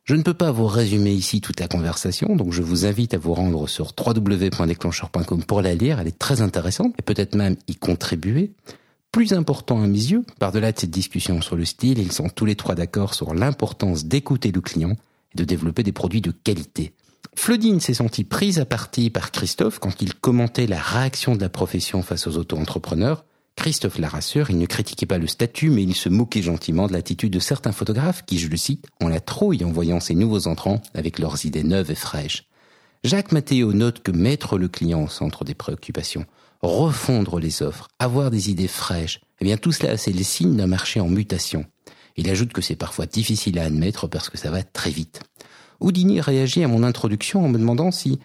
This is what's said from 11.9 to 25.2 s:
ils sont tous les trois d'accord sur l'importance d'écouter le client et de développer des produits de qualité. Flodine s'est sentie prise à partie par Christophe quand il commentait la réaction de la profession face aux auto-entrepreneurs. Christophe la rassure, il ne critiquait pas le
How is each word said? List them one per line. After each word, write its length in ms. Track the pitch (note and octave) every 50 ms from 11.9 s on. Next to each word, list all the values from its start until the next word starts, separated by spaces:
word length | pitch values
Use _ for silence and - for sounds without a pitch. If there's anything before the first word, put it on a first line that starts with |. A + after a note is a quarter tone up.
| C3 A#2
ils 140 | G2 F2 -
sont 160 | - - F2
tous 160 | - - A2
les 100 | G#2+ G#2
trois 220 | - - - F#2+
d'accord 360 | - E2+ E2+ - G#2+ G2 G2 -
sur 220 | - - - D#2
l'importance 680 | E2+ G#2+ C#3+ C#3 - A2+ - - - A2 G2 F2 D#2 D2+
d'écouter 480 | D#2+ B2+ C#3+ C#3 - C#3 A#2+ - A2 F2
le 80 | F#2
client 320 | F#2 - - E2+ D#2+ F2+ G#2+
et 440 | - - _ _ _ _ _ _
de 60 | F#2 F2
développer 400 | - F#2 D#2+ D#2+ E2 D#2+ - A#2
des 80 | G2
produits 300 | - - - F#2 F#2 A2+
de 100 | F#2 F2
qualité. 640 | D#2+ - _ A#2 G2+ E2+ D2 - _ - D#2+ - - _ _ _ _ _ - - -
Flodine 460 | - - - A#3+ A3+ A3 A3+ G3+ E3+
s'est 140 | - - B2+
sentie 280 | - B2 A2+ - - F#2+
prise 380 | - - - G3 G3+ F#3 E3
à 40 | C3
partie 460 | - - A#2 - - - - A#2+ A#2
par 220 | A2 - - - -
Christophe 480 | - G#2 F2+ - - - A2 - -
quand 200 | - G2 - -
il 140 | G#2 F2+ -
commentait 540 | - - C3 B2 B2 A#2+ A2+ - - B2 A2
la 100 | F#2+ D#2
réaction 560 | D2+ - G2 A#2 C3 C3 C3 - - C3 B2
de 60 | G2+
la 80 | G2 F2+
profession 540 | - - G2 F2+ - F2+ - - - F#2+ F2
face 260 | - - D#2+ - F2
aux 80 | D#2
auto-entrepreneurs. 880 | E2+ E2 - - D2+ D#2 - - - - - - D#2+ G2+ B2+ D#3 D#3 - _ _ _ _ _ _
Christophe 420 | - - D#3+ D#3 - - G2+ - -
la 100 | D#2+ D2+
rassure, 400 | D2 D2+ C#2+ - - D3 D3 -
il 80 | F#2 E2+
ne 80 | F2
critiquait 400 | E2 - - G#2 - - - F#2+
pas 120 | E2 G2
le 80 | F2+